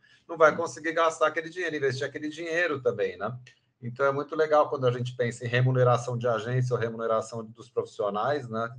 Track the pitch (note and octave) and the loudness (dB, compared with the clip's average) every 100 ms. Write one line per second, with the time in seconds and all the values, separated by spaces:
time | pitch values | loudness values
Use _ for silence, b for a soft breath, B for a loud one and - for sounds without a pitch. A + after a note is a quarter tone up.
0 | b b b D#3+ D#3+ F3 E3 D#3+ D#3+ E3 | b b b 4 4 4 -4 -6 -2 2
1 | E3 D#3+ D#3 E3 D#3+ E3+ E3+ D3+ C3+ B2+ | 2 2 0 0 -6 -6 -4 -2 -2 -2
2 | C#3 D3+ D3+ D3+ E3+ E3 F3 C3+ B2 G#2 | -6 -6 -8 -8 -4 0 0 0 0 0
3 | F#2+ F2+ G#2 B2+ - b b _ A#2+ A#2+ | -2 -2 -6 -8 -16 b b _ -8 0
4 | C#3 C#3 D3 D#3 D#3 D3+ D3 D3 B2+ B2 | 0 0 -2 0 4 4 4 2 0 0
5 | A#2+ - A#2+ A2+ A#2+ B2 B2+ B2+ B2 A#2+ | -2 -2 -2 -4 0 2 4 6 6 4
6 | B2+ A#2 A#2+ A2 A2 B2+ B2 A2+ A#2 A2+ | 0 -2 0 0 0 0 0 0 -2 -2
7 | A2+ A2 A2 A#2 A2 A2+ G#2+ A#2 - - | 0 0 -2 -8 -12 -16 -8 -4 -4 -2
8 | G#2 G#2 B2 D3 B2 A2 A#2 | -2 0 0 -2 -4 -4 -6